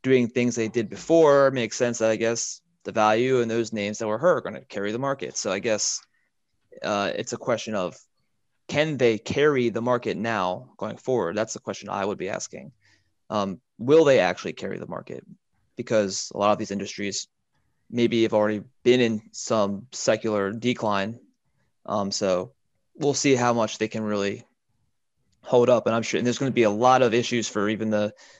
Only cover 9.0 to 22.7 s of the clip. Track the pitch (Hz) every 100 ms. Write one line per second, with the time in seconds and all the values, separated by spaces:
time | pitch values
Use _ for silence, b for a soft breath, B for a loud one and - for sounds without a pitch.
9 | 123 107 - 143 151 135 117 113 117 123
10 | 120 85 113 110 92 92 131 - 107 -
11 | - 123 85 104 113 - - 98 101 98
12 | 98 98 92 92 - - 69 _ _ _
13 | _ _ _ 104 98 92 _ - 120 156
14 | 147 127 90 92 87 - 98 92 90 85
15 | - - - - _ _ _ - 117 110
16 | 101 95 - - 101 104 107 98 98 -
17 | 101 98 - _ _ _ _ _ _ 120
18 | 117 117 110 110 107 107 - _ 123 127
19 | 117 107 - - - 113 101 98 - -
20 | - 110 110 104 98 113 120 120 110 101
21 | 98 117 _ _ _ _ _ _ - 104
22 | 98 - 98 90 92 _ _